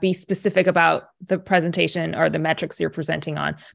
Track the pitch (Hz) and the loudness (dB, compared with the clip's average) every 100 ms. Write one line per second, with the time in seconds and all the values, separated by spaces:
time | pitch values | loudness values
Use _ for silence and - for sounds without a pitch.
0 | 190 180 - 190 208 185 185 175 165 156 | 0 0 -2 -2 0 2 4 4 4 2
1 | - _ 180 185 - 185 180 170 170 175 | -4 _ -4 -4 2 2 2 0 0 0
2 | 165 165 160 156 160 160 160 - 160 160 | -4 0 0 0 0 -2 -4 -4 -4 -4
3 | 160 160 156 147 147 151 - | -4 -4 -6 -4 -4 -6 -8